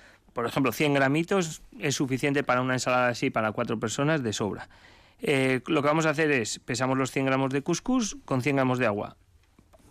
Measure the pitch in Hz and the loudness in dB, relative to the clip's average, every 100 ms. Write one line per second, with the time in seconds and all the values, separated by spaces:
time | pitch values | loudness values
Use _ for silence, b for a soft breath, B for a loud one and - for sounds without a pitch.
0 | B B _ - 117 147 131 - 151 143 | B B _ -6 -2 0 0 2 2 4
1 | 135 151 165 196 165 - - - 160 131 | 2 2 0 0 0 -6 -18 -6 -4 -2
2 | 131 131 147 143 135 127 127 127 131 127 | -2 0 0 0 0 0 0 0 2 2
3 | 123 120 139 117 110 107 117 110 110 - | 2 0 -2 0 0 -2 -4 -4 -4 0
4 | 143 160 117 - 104 - - B B B | 0 0 -2 -2 -4 -6 -12 B B B
5 | B _ - 135 131 131 - 156 143 160 | B _ -2 2 2 0 0 0 2 2
6 | 156 151 156 135 107 - - 120 131 131 | 2 2 2 2 0 -6 -6 -2 0 0
7 | 131 139 135 131 135 139 156 170 - 254 | 0 0 0 2 0 -2 -2 -2 0 0
8 | 208 - - 131 135 139 127 127 120 104 | -2 -6 -4 -2 2 2 2 2 0 0
9 | 110 - _ _ _ _ _ - - | -6 -12 _ _ _ _ _ -20 -6